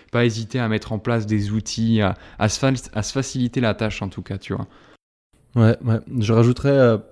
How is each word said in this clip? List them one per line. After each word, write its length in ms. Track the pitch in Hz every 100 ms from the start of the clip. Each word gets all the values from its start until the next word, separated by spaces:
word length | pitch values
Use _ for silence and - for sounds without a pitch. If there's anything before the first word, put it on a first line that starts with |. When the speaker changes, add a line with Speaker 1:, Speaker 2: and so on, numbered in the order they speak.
| _
Speaker 1:
pas 140 | 120
hésiter 340 | 120 110 110 131
à 80 | 117
mettre 240 | 110 -
en 60 | 110
place 280 | - 117 104
des 260 | 107 101
outils, 480 | 110 - - 113 110
à, 160 | 98 - - -
à 80 | 107
se 100 | -
fal-, 160 | 135 131 -
à 120 | 107
se 80 | 104
faciliter 480 | 139 127 131 123 131
la 140 | 117
tâche, 280 | 101 110 -
en 60 | 104
tout 140 | -
cas, 160 | - 95
tu 140 | -
vois. 120 | 98 - - _ _ _ _ _ _ _ 120
Speaker 2:
Ouais, 200 | 113 -
ouais. 140 | 120 113 - 127
Je 120 | 104
rajouterais, 360 | 113 117 123 139
euh, 260 | 139 123 107 -